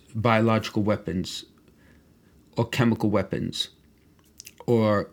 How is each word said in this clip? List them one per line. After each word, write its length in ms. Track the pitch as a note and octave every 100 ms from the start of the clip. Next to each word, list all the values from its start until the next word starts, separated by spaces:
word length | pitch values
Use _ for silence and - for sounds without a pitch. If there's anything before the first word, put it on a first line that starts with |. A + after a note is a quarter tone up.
| _
biological 680 | A#2 A#2 A2 A2+ A2+ - A2
weapons 640 | G#2 G2 - F2+ - - - _ _ _ _ - _ _ _ _ _ -
or 100 | A2+
chemical 440 | - A#2 A2 G#2+
weapons 580 | G2 F#2+ - F#2+ - - - _ _ _ _ _ _ - - -
or 440 | A#2 A2 G2+ -